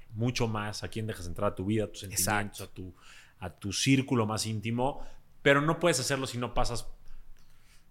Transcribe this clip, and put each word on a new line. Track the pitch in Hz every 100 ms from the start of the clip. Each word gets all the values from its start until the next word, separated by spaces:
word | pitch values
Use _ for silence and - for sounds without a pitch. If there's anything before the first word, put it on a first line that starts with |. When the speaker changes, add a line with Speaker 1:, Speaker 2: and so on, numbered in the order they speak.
| -
Speaker 1:
mucho | 110 120 123 117
más | 107 104 101
a | -
quién | 113 107
dejas | 104 87
entrar | 85 101
a | -
tu | 95
vida, | 110 104
a |
tus | -
sentimientos, | 98 95 101 104 101 -
Speaker 2:
Exacto. | 98
Speaker 1:
a | -
tu, | 92 - - - - -
a | 92 -
tu | 101
círculo | - 135 135 123 123 107
más | 107 110
íntimo, | 110 107 120 131 143 - - - -
pero | 143 143
no | 156 160
puedes | 170 151
hacerlo | 123 135 131
si | 120
no | 120
pasas | 127 123 113 - - - - - - - - - - -